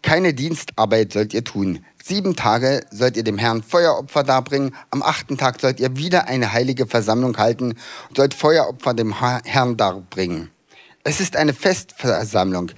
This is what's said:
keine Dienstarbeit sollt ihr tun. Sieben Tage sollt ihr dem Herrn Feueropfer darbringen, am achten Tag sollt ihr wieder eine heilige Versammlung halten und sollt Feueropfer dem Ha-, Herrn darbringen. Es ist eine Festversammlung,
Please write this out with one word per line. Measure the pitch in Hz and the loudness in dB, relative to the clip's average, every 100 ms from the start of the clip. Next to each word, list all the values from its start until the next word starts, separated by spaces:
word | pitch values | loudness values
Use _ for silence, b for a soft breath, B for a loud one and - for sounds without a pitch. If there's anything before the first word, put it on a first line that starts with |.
keine | - 160 185 | 0 2 2
Dienstarbeit | 135 156 160 - - 107 110 101 | 0 -4 -4 -6 -2 2 4 2
sollt | 104 104 | 0 -2
ihr | 107 | -2
tun. | 120 101 98 85 b b | -4 -2 -2 -4 b b
Sieben | - 196 190 170 | -6 -2 -2 0
Tage | 110 113 131 139 - | 2 2 2 0 -4
sollt | 104 127 113 | -2 0 0
ihr | |
dem | 110 101 | -2 0
Herrn | 117 113 | 0 0
Feueropfer | 107 175 170 - 139 147 | 0 2 4 2 0 -2
darbringen, | 135 131 127 139 135 B B | 2 2 2 -2 -2 B B
am | 143 | -2
achten | - 160 - 139 | -2 -2 -6 -2
Tag | 135 123 | -2 0
sollt | 135 127 | -2 0
ihr | 131 131 | -2 -2
wieder | 170 180 - | 0 0 2
eine | 131 110 | -2 0
heilige | 117 127 131 117 | 0 0 -2 0
Versammlung | 117 104 113 127 110 | 0 0 0 0 2
halten | 107 117 123 113 B B B | 0 2 -4 -6 B B B
und | - | 0
sollt | 139 | 0
Feueropfer | - 151 160 - 127 135 | 2 2 4 2 -2 -2
dem | 117 110 104 | 0 -2 0
Ha-, | 123 123 | -2 -2
Herrn | - 139 123 113 | -2 0 0 2
darbringen. | 101 92 90 - 92 82 85 _ _ b b b | 0 -2 -10 -4 -4 -4 -10 _ _ b b b
Es | 147 151 | -6 -4
ist | 190 | -2
eine | - 151 | 0 0
Festversammlung, | 131 190 185 - - 131 92 110 104 95 90 87 | 2 0 0 -6 -6 -2 -2 0 0 0 -2 -6